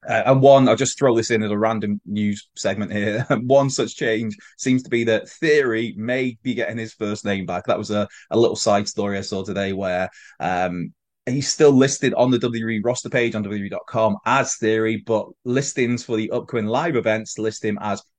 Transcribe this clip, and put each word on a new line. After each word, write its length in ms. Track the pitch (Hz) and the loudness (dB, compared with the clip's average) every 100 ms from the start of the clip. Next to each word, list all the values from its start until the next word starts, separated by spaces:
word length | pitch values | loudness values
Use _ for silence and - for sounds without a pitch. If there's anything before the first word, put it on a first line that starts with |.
| - | -2
Uh, 160 | 110 113 | -2 4
and 160 | 135 | 6
one, 280 | 135 139 127 | 10 8 8
I'll 80 | 110 | 4
just 200 | 135 - | 0 0
throw 200 | 139 117 | 2 2
this 140 | 107 | 2
in 120 | 117 | 0
as 80 | 107 | 0
a 60 | 104 | 0
random 420 | 110 110 104 104 - | 0 0 -4 -6 -6
news 420 | 104 104 101 - - | -2 -2 -4 -10 -6
segment 380 | 101 98 104 | -4 -4 -4
here. 320 | 104 101 107 131 | -4 -2 -4 -2
<laughs> 140 | 127 | -2
One 280 | 123 139 139 | 4 4 4
such 280 | 131 123 - | 0 -4 -2
change 400 | 131 110 113 104 - _ | -2 -2 -2 -8 -16 _
seems 260 | - 127 | 0 0
to 60 | 127 | 0
be 140 | 120 | -2
that 240 | 117 110 - | 2 0 -2
Theory 680 | - 165 151 131 113 117 98 | -4 2 4 4 0 -4 -6
may 400 | 110 127 127 117 | -4 -2 -2 -4
be 100 | 131 | -6
getting 240 | 113 113 113 | -4 -4 -6
his 160 | 110 | -10
first 320 | - 104 104 101 | -6 -6 -4 -4
name 200 | 98 90 | -4 -4
back. 200 | 90 - | -6 -2
That 120 | - | -4
was 140 | 104 | -2
a, 160 | 104 101 - - | -2 -4 -8 -4
a 60 | 104 | 2
little 180 | 120 104 | 2 2
side 320 | - 101 104 | 2 2 0
story 300 | - 101 98 | -4 -4 -4
I 40 | |
saw 220 | 92 98 | -6 -8
today 300 | 95 98 98 | -6 -4 -4
where, 360 | 95 95 90 92 - - - | -4 -4 -4 -4 -10 -20 -8
um, 540 | 85 90 92 87 85 _ _ _ - | -4 -2 -2 -4 -8 _ _ _ -6
he's 240 | 127 135 | -4 -4
still 220 | - 151 | 4 6
listed 420 | 135 135 - 135 - | 6 4 2 -2 2
on 160 | 123 | 2
the 60 | 123 | 2
W 240 | 120 117 | -2 -4
W 180 | 113 110 | -4 -4
E 20 | |
roster 240 | 117 123 123 | -2 -4 -4
page 260 | 123 117 | -2 0
on 100 | 113 | -2
W 140 | 101 104 | -6 -6
W 100 | 98 | -6
E 20 | |
dot 160 | 90 - | -10 -6
com 300 | 120 110 104 - | 0 2 0 0
as 320 | 131 131 - | 0 0 -2
Theory, 440 | 110 110 110 110 101 | 0 2 0 -2 -2
but 200 | 110 95 - 123 | -2 -2 -12 -4
listings 580 | 127 135 - 123 120 | -2 -2 -2 -2 -2
for 140 | - 113 | -2 -4
the 120 | 110 | -2
upcoming 340 | 123 - 120 107 | -6 -4 -4 -2
live 320 | 120 170 131 | -2 0 -2
events 420 | 107 110 110 - | 0 -2 -4 -6
list 240 | 110 - | -6 -4
him 160 | 110 104 | -6 -4
as 220 | 104 101 - | -6 -6 -8